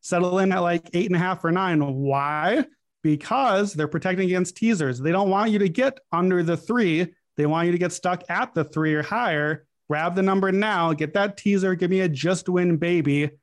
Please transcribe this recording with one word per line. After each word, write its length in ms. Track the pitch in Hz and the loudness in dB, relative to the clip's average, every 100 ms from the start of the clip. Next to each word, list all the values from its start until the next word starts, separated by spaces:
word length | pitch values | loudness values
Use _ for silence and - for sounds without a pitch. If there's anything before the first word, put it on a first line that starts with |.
settle 380 | - 175 180 185 | -2 -2 0 2
in 120 | 190 | 0
at, 100 | 185 | 0
like, 280 | 175 170 - | 0 -2 -2
eight 120 | 175 208 | -4 0
and 100 | 175 | 0
a 20 | |
half 260 | 180 180 | 0 -2
or 80 | 165 | -2
nine. 280 | 175 190 160 | 0 0 0
Why? 840 | 143 135 139 135 143 151 170 247 262 _ _ _ | 0 -2 -2 0 0 -2 0 0 -2 _ _ _
Because 720 | 156 147 - 247 262 196 208 | -2 -2 0 0 2 2 0
they're 120 | 151 151 | -2 -4
protecting 400 | 165 185 185 185 | -2 -2 0 0
against 300 | 185 180 - | 0 -2 0
teasers. 420 | 226 214 143 123 | 0 2 0 -2
They 140 | 143 | 0
don't 180 | 180 202 | 0 2
want 200 | 190 226 | 2 2
you 80 | 208 | 2
to 100 | 196 | 2
get 300 | 165 262 - _ | 2 0 -2 _
under 320 | 170 185 180 | 0 2 2
the 140 | 165 165 | 0 -2
three. 560 | - 240 196 160 175 _ _ - | -2 0 2 0 -2 _ _ -2
They 80 | |
want 220 | 147 160 170 | 0 2 0
you 60 | |
to 60 | 175 | 0
get 140 | 175 | -2
stuck 300 | - 180 180 - | -2 -4 -4 -4
at 240 | 180 247 | -4 -4
the 100 | 170 | -4
three 300 | 156 156 156 | -4 -2 0
or 80 | 151 | 0
higher. 640 | 147 151 240 151 151 139 _ _ _ | -2 -2 0 0 -2 -4 _ _ _
Grab 260 | 147 165 | -2 -2
the 80 | 180 | 0
number 280 | 190 196 190 | 2 2 2
now. 400 | 190 214 196 165 | 0 0 0 0
Get 200 | 151 151 | 0 -2
that 220 | 202 202 202 | 0 -2 -2
teaser. 380 | 208 202 185 | 0 2 2
Give 160 | 180 175 | 0 0
me 100 | 190 | 2
a 80 | 185 | 0
just 400 | 139 156 180 - | 0 -2 -2 0
win, 300 | 180 175 165 | 0 2 0
baby. 520 | 170 175 147 143 147 - | 0 0 2 0 -2 -6